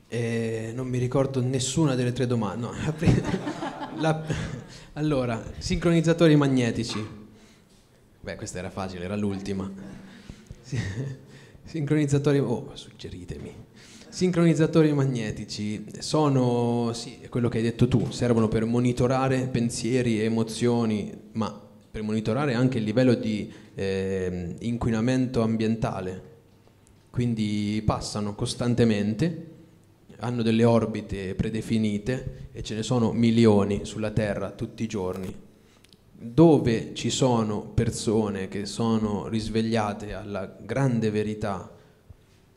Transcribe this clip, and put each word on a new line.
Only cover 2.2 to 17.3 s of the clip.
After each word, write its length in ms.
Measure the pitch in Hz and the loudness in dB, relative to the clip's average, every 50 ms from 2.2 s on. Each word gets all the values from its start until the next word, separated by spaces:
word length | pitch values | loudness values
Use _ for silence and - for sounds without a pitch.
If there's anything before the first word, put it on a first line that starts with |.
| 131 | 0
domande. 400 | 117 123 113 107 98 90 113 120 | 0 2 0 0 -2 -2 -4 -6
No, 60 | 95 - | -6 -6
<laughs> 80 | - 117 | -4 -4
la 80 | 156 151 | -4 -4
pri-, 300 | 156 170 170 - - - 151 170 190 - 294 330 - 339 277 - - 294 - - | 2 4 6 6 6 4 0 -4 -4 -4 -4 -6 -6 -6 -8 -8 -8 -10 -10 -6
la, 280 | 320 156 160 160 160 - - - - - - - - - - - - - - - | -2 0 0 0 0 -2 -6 -4 -4 -4 -6 -8 -10 -12 -16 -18 -20 -20 -16 -8
allora, 480 | 147 151 151 147 131 127 117 113 110 - - - - | -4 -2 0 0 0 0 -2 -2 -4 -6 -10 -12 -10
sincronizzatori 760 | - - 185 170 165 175 170 170 160 170 165 170 170 160 151 | -4 -2 -2 0 2 4 4 4 4 4 4 6 8 8 8
magnetici. 880 | 147 143 139 131 127 120 117 110 117 110 - - 104 107 104 - - - - - - - - - - _ _ _ - _ _ _ _ _ _ _ _ | 8 6 6 4 4 2 2 0 -2 -4 -4 -4 -6 -8 -8 -12 -16 -20 -20 -20 -20 -20 -20 -20 -20 _ _ _ -20 _ _ _ _ _ _ _ _
Beh, 160 | - 101 87 | -12 -10 -10
questa 220 | - 110 104 - 90 | -8 -10 -10 -8 -8
era 120 | 90 92 | -8 -8
facile, 340 | - 101 95 92 90 87 87 | -6 -6 -8 -6 -6 -8 -6
era 120 | 90 104 | -4 -4
l'ultima. 540 | 104 104 101 98 95 95 98 98 95 95 98 - - - - - - - - - - - - - - - - - - - | -2 -2 -2 -4 -4 -4 -4 -4 -4 -4 -6 -8 -12 -14 -14 -16 -16 -18 -20 -20 -20 -18 -18 -18 -18 -16 -20 -20 -18 -12
Sì, 160 | - 147 120 90 95 95 117 135 135 135 - - - - - - - - - - | -6 -4 -4 -4 -4 -6 -6 -8 -8 -10 -12 -16 -20 -20 -20 -20 -20 -20 -20 -20
sincronizzatori, 720 | - - 165 143 139 151 156 151 143 143 139 139 151 139 139 | -10 -6 -6 -2 0 2 2 2 4 2 2 4 4 4 4
oh, 320 | 123 110 113 107 - - - | 2 0 -2 -4 -6 -10 -16
suggeritemi. 800 | - - - - - - 85 90 90 90 - - 71 65 - - - - - - - - - - - - - - | -18 -18 -20 -20 -16 -14 -14 -12 -12 -12 -12 -12 -12 -12 -14 -14 -16 -20 -20 -20 -20 -20 -20 -20 -20 -20 -16 -4
Sincronizzatori 760 | - 185 185 170 170 170 170 156 143 160 156 160 165 156 151 147 | 0 0 2 4 6 6 6 6 6 4 4 6 6 6 6 6
magnetici 920 | 143 135 139 127 113 110 104 104 - 107 - - - 104 104 107 98 - - - - | 4 2 2 2 0 -2 -4 -4 -6 -8 -10 -8 -6 -4 -4 -4 -6 -8 -12 -14 -12
sono, 920 | - - - 156 151 143 135 131 127 123 120 120 120 120 120 120 117 117 113 | -10 -2 2 4 4 4 4 4 4 4 2 2 2 2 2 0 0 -2 -2
sì, 240 | - - 123 110 - | -6 -8 -12 -14 -16
è 80 | - | -16
quello 220 | - | -6